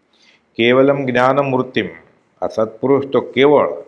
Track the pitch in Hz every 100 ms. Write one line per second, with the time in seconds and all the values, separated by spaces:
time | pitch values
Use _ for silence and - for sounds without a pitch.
0 | _ _ _ _ _ - 117 131 139 139
1 | 127 120 127 139 139 127 127 117 90 82
2 | _ _ _ _ 90 107 110 - 131 139
3 | 139 120 - 120 143 135 80 -